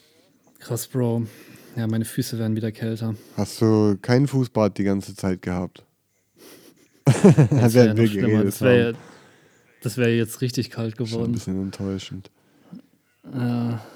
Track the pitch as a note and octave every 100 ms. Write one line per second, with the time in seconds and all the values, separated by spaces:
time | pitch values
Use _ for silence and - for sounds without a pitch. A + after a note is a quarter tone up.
0 | _ _ _ _ _ _ - A#2+ - C3
1 | A#2+ A#2 A2+ - - - - - A2+ A2+
2 | A2 - A2+ A2+ A2 A2 A2 G#2+ A2+ A2+
3 | A2+ A2 - - G2 - A2 G#2+ G#2 G2
4 | - B2 C#3+ C3 B2 A2 G#2 - G2+ G2
5 | F#2 G2 G2 F2+ F#2 F2+ F2+ - _ _
6 | _ _ _ _ - - - _ _ _
7 | - - G3 D#3 B2+ C#3 A#2+ A#2+ A#2 G#2+
8 | A2+ G2+ A2+ G#2+ G2+ - C3 B2 A#2 A#2
9 | - - - _ _ _ _ _ B2 B2
10 | A#2 A#2 A2+ - B2+ B2 A2+ - A2+ A2
11 | A2+ A2+ A#2 G2+ F#2+ F#2+ G2 - G2 F#2+
12 | - G2 - _ _ _ - G3+ _ _
13 | _ _ - C3 A#2+ A#2+ A#2 A2+ -